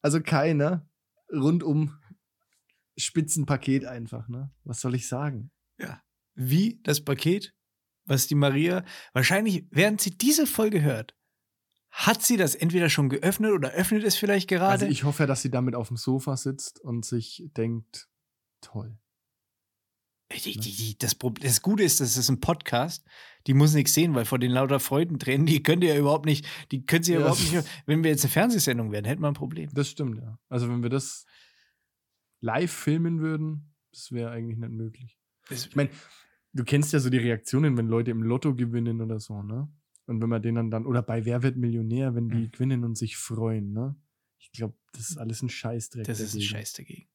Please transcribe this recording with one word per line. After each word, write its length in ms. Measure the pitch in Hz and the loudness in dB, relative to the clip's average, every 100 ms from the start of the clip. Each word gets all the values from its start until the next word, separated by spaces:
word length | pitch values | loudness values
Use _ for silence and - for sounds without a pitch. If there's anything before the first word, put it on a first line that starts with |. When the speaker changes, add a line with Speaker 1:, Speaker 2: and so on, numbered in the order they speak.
Speaker 1:
also 180 | 151 160 | 2 0
keiner 640 | 160 156 156 151 147 180 - _ _ _ _ | 2 2 4 2 2 -2 -6 _ _ _ _
rundum 640 | 151 139 170 165 147 151 - _ - _ _ _ _ _ _ _ - | 0 2 2 2 0 0 -6 _ -20 _ _ _ _ _ _ _ -8
Spitzenpaket 880 | - 170 151 160 139 139 - 135 | -4 -2 -2 -2 0 0 2 0
einfach, 440 | 127 123 113 120 113 | -2 -12 -10 -12 -10
ne? 240 | 123 139 _ | -10 -10 _
Was 180 | 143 120 | -12 -6
soll 140 | 127 | -4
ich 140 | 123 - | -4 -4
sagen? 420 | 127 147 123 123 _ _ - | -6 -4 -6 -12 _ _ -16
Speaker 2:
Ja. 220 | - - _ _ _ | -14 -14 _ _ _
Wie 460 | - 127 151 214 - | -6 0 2 2 -2
das 220 | - 147 | -2 -2
Paket, 500 | 147 135 156 196 - _ _ _ _ _ | -2 -2 0 0 -4 _ _ _ _ _
was 220 | - 139 - | -2 0 2
die 100 | 147 | 2
Maria, 480 | 143 135 165 180 180 - - | 4 2 0 -2 -6 -18 -4
wahrscheinlich, 540 | 127 123 190 220 180 - | 0 2 2 2 0 0
während 300 | 143 202 214 | 2 4 2
sie 160 | 196 180 | -2 0
diese 300 | 247 311 294 | 2 4 2
Folge 360 | - 220 202 | 2 2 4
hört, 340 | 147 113 117 _ _ _ _ _ _ _ _ | 2 0 -6 _ _ _ _ _ _ _ _
hat 320 | - - 226 | 0 2 4
sie 140 | - 233 | 2 4
das 180 | 160 | 2
entweder 340 | - 165 175 165 | 2 2 4 2
schon 200 | 151 139 | 4 2
geöffnet 440 | 135 175 196 214 | 2 0 2 2
oder 180 | 190 131 | 2 0
öffnet 320 | 143 185 214 | 0 0 2
es 120 | 214 - | 2 0
vielleicht 320 | 202 202 185 | 2 0 2
gerade. 240 | 180 190 | 2 4
Speaker 1:
Also 140 | 196 202 | 4 2
ich 180 | 139 | 2
hoffe 200 | 143 143 | 0 2
ja, 20 | 139 | 0
dass 160 | 131 | 0
sie 80 | 131 | -2
damit 240 | 127 127 | 0 -2
auf 140 | 123 110 | -2 -6
dem 80 | 120 | -4
Sofa 400 | - 131 139 131 | -2 -2 -2 -4
sitzt 440 | 139 131 - - | -4 -6 -10 -14
und 240 | 139 117 | -8 -6
sich 400 | 110 120 113 - 165 - | -4 -6 -6 -14 -12 -4
denkt, 520 | 113 117 - - - _ _ _ _ _ | -4 -4 -10 -20 -20 _ _ _ _ _
toll. 380 | - 110 113 107 _ _ _ _ _ _ _ _ _ _ _ _ _ | -14 -12 -12 -16 _ _ _ _ _ _ _ _ _ _ _ _ _
Speaker 2:
Ey, 120 | - | -10
die, 160 | - 107 | -8 -6
Speaker 1:
Ne? 40 | |
Speaker 2:
die, 100 | 107 | -8
die, 240 | 98 113 104 | -6 -6 -4
das 160 | 117 | -4
Prob-, 240 | - 127 107 | -2 -4 -2
das 220 | 139 117 | 0 2
Gute 200 | 185 208 | 2 2
ist, 160 | 180 - | 4 4
das 160 | 127 127 | 2 2
ist 120 | 123 | 2
ein 100 | 131 | 2
Podcast, 640 | - 170 - 120 156 - _ - - - - | 2 -2 0 0 -2 -6 _ -20 -20 -8 2
die 80 | |
muss 200 | 135 151 | 6 8
nichts 180 | 151 139 | 6 4
sehen, 200 | - 170 | 4 4
weil 100 | 131 | 2
vor 140 | 110 127 | 0 0
den 120 | 123 | 2
lauter 300 | 127 135 139 | 2 2 0
Freudentränen, 680 | - 139 170 151 - 139 131 | 2 0 0 -2 0 2 4
die 160 | 143 | 4
könnt 220 | 151 175 | 4 4
ihr 100 | 175 | 4
ja 60 | 147 | 4
überhaupt 260 | 143 151 151 | 4 4 2
nicht, 200 | 147 - - - | 0 -2 -14 -8
die 120 | 135 - | -6 2
können 180 | 165 | 2
sie 80 | 170 | 4
ja 60 | 165 | 4
Speaker 1:
Ja. 60 | 139 | 4
Speaker 2:
überhaupt 140 | 123 151 | 2 2
nicht, 120 | 175 147 - - | 0 -2 -8 0
wenn 160 | 151 | 2
wir 80 | 160 | 4
jetzt 140 | 147 | 2
eine 60 | 135 | 2
Fernsehsendung 580 | 156 226 226 - 120 110 | 4 4 4 2 0 -2
wären, 140 | 104 | -2
hätten 160 | 101 151 | -2 -2
wir 60 | 151 | -2
ein 60 | |
Problem. 360 | 143 143 160 151 | -2 -6 -8 -6
Speaker 1:
Das 140 | 139 143 | -4 -4
stimmt, 300 | - 135 110 | -4 -6 -6
ja. 180 | 117 113 _ | -10 -16 _
Also 200 | 127 120 | -4 -2
wenn 140 | 120 | -2
wir 80 | 123 | 0
das 360 | 135 131 - - _ _ _ _ _ _ _ _ _ _ _ | -2 -4 -14 -18 _ _ _ _ _ _ _ _ _ _ _
live 320 | 117 117 170 | -2 0 -2
filmen 480 | - - 160 170 165 | -2 -2 0 0 0
würden, 540 | 156 156 156 151 - _ _ | -2 -2 -4 -6 -12 _ _
das 180 | - - | -20 -10
wäre 180 | 123 117 | -8 -6
eigentlich 280 | 117 117 113 | -8 -8 -8
nicht 140 | 117 | -8
möglich. 460 | 113 113 113 123 _ _ _ - | -8 -10 -12 -20 _ _ _ -14
Speaker 2:
Das 180 | 131 101 | -12 -6
Speaker 1:
Ich 100 | 139 | -2
mein, 140 | 139 - - - _ _ _ | -2 -4 -20 -20 _ _ _
du 100 | 135 | -6
kennst 280 | 117 143 147 | 0 2 4
ja 60 | 151 | 2
so 100 | 127 | 2
die 80 | 127 | 2
Reaktionen, 580 | 117 113 - 131 151 120 | 2 -2 0 2 2 2
wenn 100 | 117 | 2
Leute 240 | 113 117 | 0 0
im 120 | 117 | 0
Lotto 320 | 113 120 151 | 0 0 0
gewinnen 460 | 127 120 117 117 113 | 0 -2 0 -2 -2
oder 180 | 113 110 | -4 -6
so, 220 | - 104 | -8 -10
ne? 260 | 101 117 147 - _ _ - | -8 -6 -8 -12 _ _ -6
Und 140 | 113 | -2
wenn 60 | 113 | 0
man 140 | 117 | 0
denen 280 | 113 117 113 | 0 0 0
dann, 140 | 110 123 | -2 0
oder 160 | 123 | 0
bei 220 | 107 113 | 0 -2
Wer 180 | 113 120 | -2 0
wird 140 | 131 131 | 0 0
Millionär, 580 | 120 117 110 120 135 | -2 -2 -2 -2 -2
wenn 140 | 120 117 | -2 -2
die 60 | 113 113 | -2 -4
Speaker 2:
Mhm. 40 | |
Speaker 1:
gewinnen 340 | - 127 127 | -4 -2 0
und 120 | 117 110 | -2 -4
sich 200 | 113 - | -6 -8
freuen, 540 | - 113 113 110 101 | -8 -4 -2 -2 -4
ne? 220 | 104 131 143 _ _ _ _ | -6 -6 -8 _ _ _ _
Ich 140 | _ | _
glaub, 220 | 110 113 - _ | -10 -10 -10 _
das 180 | - 110 | -14 -12
ist 80 | 151 | -10
alles 240 | 113 113 | -8 -6
ein 60 | 123 | -8
Scheißdreck 540 | - 113 117 - 120 107 | -6 -8 -8 -10 -10 -8
Speaker 2:
Das 120 | 113 | -6
ist 100 | 107 | -6
ein 40 | 107 | -6
Speaker 1:
dagegen. 80 | 104 | -6
Speaker 2:
Scheiß 220 | 104 107 | -6 -10
dagegen. 340 | - - - _ | -14 -18 -20 _